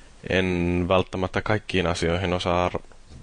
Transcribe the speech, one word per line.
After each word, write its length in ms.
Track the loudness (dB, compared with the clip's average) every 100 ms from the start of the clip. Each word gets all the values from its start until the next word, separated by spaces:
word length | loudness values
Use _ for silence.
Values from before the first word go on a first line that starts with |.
| -20 -12 -2
en 540 | 0 2 0 2 2 2
välttämättä 540 | 2 2 -4 -4 -2
kaikkiin 440 | 0 -2 0 0 0
asioihin 460 | 0 0 0 0
osaa 360 | 0 0 2 0
r-, 120 | -2 -10 -18 -20 -18